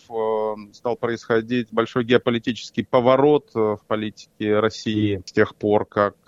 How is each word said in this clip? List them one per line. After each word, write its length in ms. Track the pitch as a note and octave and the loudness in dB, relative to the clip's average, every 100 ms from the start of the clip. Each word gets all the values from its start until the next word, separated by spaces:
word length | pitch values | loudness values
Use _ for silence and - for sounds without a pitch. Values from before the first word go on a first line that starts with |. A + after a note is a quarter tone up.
| - | -10
э, 440 | A2+ A2 A2 G#2+ G#2 G#2 | -4 -2 -2 -2 -6 -14
стал 240 | - B2 A2+ | -10 -6 -4
происходить 720 | A#2 A2+ - A2+ A2+ B2 A2+ | -6 -6 -2 -2 0 -4 -2
большой 340 | A2+ A2+ C3 | -2 -2 -2
геополитический 800 | A#2 A#2+ - A#2 B2+ G#2+ - - | 2 2 2 -2 -4 -8 -8 -8
поворот, 680 | G#2 C3 A#2+ C3 D3 D3 - | 0 2 4 4 4 2 0
э, 40 | A2+ | -2
в 220 | G#2+ G#2 - | -2 -2 -4
политике 720 | G#2+ G#2+ - - - G#2+ G#2 | -6 -6 -10 -20 -6 0 2
России 640 | A2 - A#2 G#2+ G#2 F#2+ | 0 -2 -4 -2 -2 -4
с 60 | - | -4
тех 240 | - G#2 | 0 0
пор, 300 | - G#2+ G#2 | 0 0 0
как, 300 | G2 G#2+ G2+ - | 0 -2 -2 -4